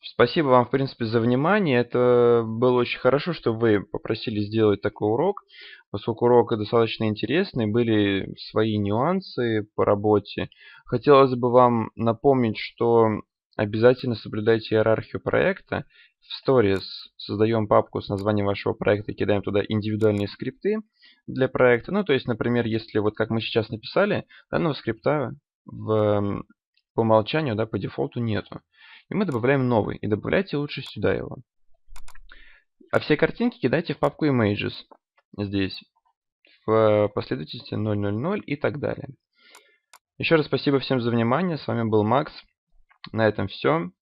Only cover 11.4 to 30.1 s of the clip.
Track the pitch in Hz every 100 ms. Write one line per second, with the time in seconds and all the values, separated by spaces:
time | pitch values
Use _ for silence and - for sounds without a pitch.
11.4 | 123 123 123 117 110 - 113 110 139 135
12.4 | 117 104 - - 117 117 113 107 - _
13.4 | _ - 107 110 120 127 127 110 101 107
14.4 | 107 113 - 110 110 110 107 - - 113
15.4 | 156 190 _ - - _ _ _ _ -
16.4 | - 131 101 95 - - - _ - 104
17.4 | 110 113 104 113 - 107 101 101 101 107
18.4 | 101 101 110 104 - 104 101 104 98 101
19.4 | 95 101 - 107 104 107 107 104 101 -
20.4 | 117 - 190 214 - _ - _ - 127
21.4 | 131 - 127 120 - 101 196 135 - 113
22.4 | 120 120 113 110 - 107 104 - 110 113
23.4 | 104 117 104 107 - - 208 156 - -
24.4 | _ 143 165 135 - 107 135 151 120 139
25.4 | _ _ - 113 107 110 107 104 101 98
26.4 | - _ _ _ _ - 113 110 107 156
27.4 | 151 104 110 104 113 - 120 - 117 101
28.4 | - - _ _ - - _ - 202 127
29.4 | 120 139 127 117 - - 104